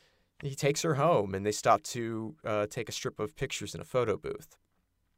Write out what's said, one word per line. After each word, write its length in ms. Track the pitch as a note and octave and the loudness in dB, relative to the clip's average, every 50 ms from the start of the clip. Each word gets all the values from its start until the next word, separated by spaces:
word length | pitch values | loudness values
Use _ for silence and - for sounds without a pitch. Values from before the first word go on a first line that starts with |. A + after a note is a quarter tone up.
| _ _ _ _ _ _ _ - | _ _ _ _ _ _ _ -10
he 140 | - C#3+ C3+ | -8 -8 -4
takes 260 | - D3 C#3 D#3 - | 0 0 2 2 2
her 140 | - E3 C#3+ | 0 0 2
home, 400 | C3 C#3+ E3+ E3+ A#2 G2+ G2 F#2+ | 4 4 4 6 4 4 2 0
and 100 | F#2+ G2+ | 0 0
they 60 | G#2+ | 0
stop 320 | G#2 - - B2+ A2 - - | 0 2 4 6 6 4 4
to, 520 | - - A#2+ A#2 A2+ A2+ A2 A2 A2 - - - | -2 -6 -6 -4 -4 -4 -6 -6 -8 -10 -8 -6
uh, 220 | A#2 G#2+ G#2 G#2 G#2 | -2 0 0 0 -2
take 220 | - B2 A2 - | -2 -6 -8 -6
a 40 | - | -6
strip 260 | - - C3 - - | -6 -6 -6 -4 -4
of 160 | G#2+ G#2 - | -6 -6 -6
pictures 400 | - C3+ B2+ - - G#2 F#2+ - | -6 -6 -6 -4 -6 -8 -8 -8
in 60 | E2 | -10
a 40 | - | -8
photo 320 | - - B2+ A#2+ A2 F#2+ - | -2 0 0 2 2 0 -2
booth, 400 | - C2+ - - - - _ _ _ _ _ _ _ _ _ _ _ _ _ | -2 -6 -8 -8 -10 -18 _ _ _ _ _ _ _ _ _ _ _ _ _